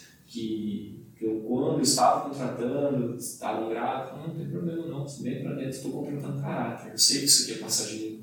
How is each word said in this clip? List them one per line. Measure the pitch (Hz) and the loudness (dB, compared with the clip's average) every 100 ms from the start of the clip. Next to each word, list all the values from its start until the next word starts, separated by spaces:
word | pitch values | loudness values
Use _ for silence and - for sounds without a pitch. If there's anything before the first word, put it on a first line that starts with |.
| - - - | -18 -20 -12
que, | 117 110 110 104 101 - - - - | -6 -2 -2 -2 -4 -6 -12 -16 -4
que | 110 | -2
eu, | 110 113 | 0 0
quando | 123 156 - | 2 4 4
estava | - - - - - | 4 6 6 6 2
contratando, | 139 123 120 120 139 143 127 120 - | -4 -4 -2 0 2 2 2 0 -2
estavam | - - - 113 113 | -8 -6 -4 -2 -2
grávidas, | 117 123 131 - 147 | 0 0 -2 -4 -8
"Não, | 165 | -6
não | 165 | -4
tem | - | -4
problema | 175 170 165 - | -2 -2 -2 -4
não, | 139 135 | -4 -6
vem | - 123 127 | -4 -4 -2
pra | - - | -4 -4
dentro, | 135 | -4
estou | - - | -4 -6
contratando | - - 143 - - | -4 -4 -4 -4 -2
caráter, | - - 80 - - | -2 -2 -2 -4 -4
eu | - | 4
sei | - 135 | 4 6
que | 135 | 6
isso | - | 4
aqui | - - | 4 -4
é | |
passageiro", | 104 - 107 110 110 110 | -2 -2 -2 -4 -6 -8